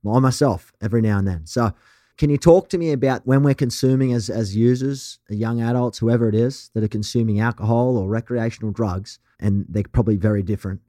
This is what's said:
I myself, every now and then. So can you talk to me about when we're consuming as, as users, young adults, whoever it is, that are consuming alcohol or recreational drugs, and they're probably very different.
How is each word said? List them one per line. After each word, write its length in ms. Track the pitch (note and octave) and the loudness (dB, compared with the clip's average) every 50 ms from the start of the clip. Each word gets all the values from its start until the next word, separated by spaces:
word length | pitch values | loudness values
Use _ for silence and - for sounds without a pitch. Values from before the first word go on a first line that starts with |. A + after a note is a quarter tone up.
| - | -4
I 120 | G#2 A2 B2+ | 0 2 2
myself, 540 | C3 C3 A#2+ - D3 C3+ G2 D#2+ - _ _ _ | 2 2 2 2 0 0 0 -2 -6 _ _ _
every 180 | - G2+ G#2 A#2 | -6 -2 0 2
now 160 | A2+ A2 G#2 | 2 2 2
and 100 | G2 F#2+ | 2 0
then. 200 | G2 F#2 E2 D#2 | 0 -2 -4 -8
So 260 | - - B2 A#2+ G#2 - _ _ _ _ _ _ _ _ - | -6 -4 -2 -2 -2 -2 _ _ _ _ _ _ _ _ -2
can 100 | - D3 | 0 0
you 80 | C#3+ | 0
talk 320 | C#3 - E3+ E3 F#3 F3+ _ | 4 6 6 6 6 4 _
to 100 | - F3 | -6 -4
me 140 | E3+ D#3+ | -2 -2
about 340 | D3 C3 C3 C3+ C3 A2 _ | -2 0 0 0 -2 -2 _
when 160 | B2+ C3 C#3 | 2 2 4
we're 120 | C#3+ C#3+ C3+ | 4 4 2
consuming 580 | - D3 A#2+ - - - C3 C3 C3 C3+ B2+ | 2 -2 -4 -2 0 2 2 2 2 2 0
as, 160 | B2 A#2+ G#2 - | 0 -2 -2 -2
as 260 | A2 A2+ A2+ G2 G2 | -4 -4 -4 -2 0
users, 640 | A2 A#2 A#2+ B2+ B2 B2+ C#3 C#3 C3+ - - - _ _ _ | 2 4 4 2 2 -2 -6 -6 -6 -10 -16 -18 _ _ _
young 320 | G#2 G#2+ A2+ A2+ A#2 A#2 | -6 -4 -4 -2 -2 -2
adults, 360 | A#2 A#2 B2 B2+ B2 A#2+ - - | -2 -2 0 0 -2 -2 -4 -2
whoever 300 | A2+ A2+ A#2 A#2 A#2 A2 | 0 2 2 2 2 2
it 60 | G#2+ | 2
is, 360 | A2 A#2+ C3 C#3 - - - _ | 2 0 0 -2 -6 -18 -8 _
that 100 | A2+ G#2+ | -2 -2
are 40 | G#2 | -2
consuming 520 | - G#2+ G#2 - - A#2+ A#2 A2 G#2 G2+ | -2 -4 -6 -2 0 0 0 2 0 0
alcohol 560 | A2 A#2+ A2 - G2+ G#2+ A#2 A#2 B2 B2+ B2+ | 0 -2 -2 -2 -2 0 2 2 2 2 0
or 100 | A2+ F#2+ | 0 -2
recreational 640 | G2 G#2+ A2+ A2+ - B2 A#2+ A2+ A#2 - - A2+ A2 | -2 -4 -4 -4 -4 -4 -2 -2 -4 -6 -6 -8 -8
drugs, 480 | G2 - A#2 G2+ F2 F#2+ G2+ - - _ _ _ _ _ | -4 -2 -4 -4 -4 -6 -8 -12 -20 _ _ _ _ _
and 240 | - G#2 G2 G2+ - | -2 0 0 0 -2
they're 160 | - - G#2 G2+ - | -4 -4 -4 -4 0
probably 260 | - - A2 G#2+ G#2+ | 0 0 2 2 0
very 260 | G2 F2+ G#2+ G#2+ G2+ | 0 0 0 0 0
different. 400 | F#2+ F2 G#2 G2 - G2 F#2 F#2 _ | -2 -4 -6 -6 -6 -10 -10 -10 _